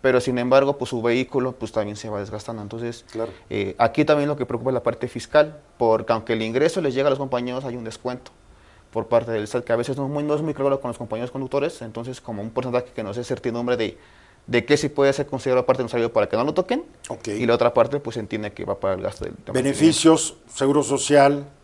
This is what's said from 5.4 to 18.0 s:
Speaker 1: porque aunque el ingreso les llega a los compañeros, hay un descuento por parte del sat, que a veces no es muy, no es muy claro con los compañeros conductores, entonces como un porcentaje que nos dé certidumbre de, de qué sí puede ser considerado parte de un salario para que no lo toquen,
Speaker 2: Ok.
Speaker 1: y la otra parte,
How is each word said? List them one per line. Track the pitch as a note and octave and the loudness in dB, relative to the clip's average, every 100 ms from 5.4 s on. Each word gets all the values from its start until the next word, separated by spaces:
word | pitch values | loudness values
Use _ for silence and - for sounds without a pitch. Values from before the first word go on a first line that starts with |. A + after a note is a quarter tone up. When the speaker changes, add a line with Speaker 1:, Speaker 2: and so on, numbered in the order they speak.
| D3+ D#3 _ _ | 2 -2 _ _
Speaker 1:
porque | A#2 A2 G#2 | 2 2 2
aunque | A2+ A2 | -2 0
el | A2+ | -2
ingreso | A2 A#2+ D#3 F#3+ | 0 2 0 0
les | D3 | -2
llega | B2+ C#3+ | 0 0
a | |
los | C3+ | 0
compañeros, | C#3 B2+ B2 B2+ | -2 -4 -4 -6
hay | C3+ B2 | -8 -10
un | |
descuento | A#2 - B2+ B2 - _ _ - _ - _ | -10 -10 -8 -8 -12 _ _ -20 _ -20 _
por | A2+ A2 | -8 2
parte | A#2 A2+ | 2 2
del | A2 G#2 | -4 -2
sat, | B2 | -4
que | - | 0
a | A#2 | -2
veces | A#2+ C3 | 0 -4
no | C3+ | -4
es | |
muy, | D3 | -4
no | D3 | -2
es | D3+ | -2
muy | D#3 | -2
claro | C3+ C#3 C#3 | -2 0 0
con | C3 | -4
los | A#2 | -10
compañeros | A2+ A2 B2 | -8 -6 -6
conductores, | C3+ C3 C#3+ D3 - | -8 -4 -2 -2 -6
entonces | A2+ A2 A#2 B2+ | -12 -10 -10 -12
como | - G#2+ | -10 -10
un | A2 | -6
porcentaje | B2+ B2+ B2 B2 | -4 -2 -2 -2
que | - | -8
nos | G#2 G#2+ | -6 -6
dé | |
certidumbre | A#2+ B2+ B2 A#2 A#2+ B2 | -6 -4 -4 -4 -2 0
de, | A2+ - - - _ _ - | -2 -6 -20 -20 _ _ 0
de | A#2+ | 0
qué | - D3 | 4 2
sí | C#3+ | 2
puede | - C#3 | 2 2
ser | C3+ C#3+ | 2 -4
considerado | C3+ C3+ B2+ | -4 0 0
parte | B2 B2+ | 2 0
de | |
un | A#2+ | 0
salario | B2 A#2 | 0 0
para | A2 G2+ | 2 0
que | G#2+ | 0
no | |
lo | C3+ | 0
toquen, | D3 - B3+ F4 - - | 0 0 -2 -4 -18 -14
Speaker 2:
Ok. | - - | -10 -6
Speaker 1:
y | G#2 A#2+ | -2 2
la | |
otra | A#2+ A#2+ | 4 4
parte, | A#2+ A#2+ C#3+ | 4 2 0